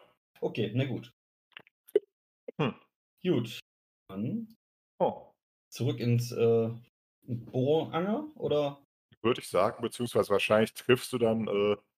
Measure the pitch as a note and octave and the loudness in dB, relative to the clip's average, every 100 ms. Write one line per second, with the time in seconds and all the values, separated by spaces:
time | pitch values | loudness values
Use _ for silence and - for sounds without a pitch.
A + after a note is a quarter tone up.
0 | _ _ _ - F3+ - G#2 B2+ C#3 - | _ _ _ -8 -6 -4 -2 -2 -2 -4
1 | - _ _ _ _ - - _ _ - | -10 _ _ _ _ -20 -20 _ _ -2
2 | - _ _ _ - - C3 - _ _ | -2 _ _ _ -12 -2 -2 -2 _ _
3 | _ _ F3+ D3 - - - _ _ _ | _ _ -2 0 -2 -8 -16 _ _ _
4 | - G2 A#2+ A3 A3+ - _ _ _ - | -14 -6 -4 -4 -8 -16 _ _ _ -2
5 | D#3 - - _ _ _ _ - A#2 - | -2 -2 -12 _ _ _ _ -4 -4 -2
6 | A#2+ A#2 - - A#2 A#2 A2+ A#2 - _ | 2 2 0 0 2 2 0 -6 -16 _
7 | _ _ - A#2+ - C3 C3 D#3 D3 D#3+ | _ _ -10 -10 -6 -2 0 0 0 -2
8 | F#3+ B3+ D#4 - D#3 D3 C#3+ C#3+ _ _ | -2 -2 -6 -6 -2 0 -2 -4 _ _
9 | _ _ A2+ B2+ - F2+ G#2 - A#2 - | _ _ -2 -2 -2 2 2 0 -6 -4
10 | A#2+ A#2 G2+ G2 - G#2+ A2 - - B2+ | -2 0 2 2 4 4 4 0 2 2
11 | - B2 A2+ A2+ G#2+ G2+ G#2 G#2 _ | 2 0 2 2 0 2 2 0 _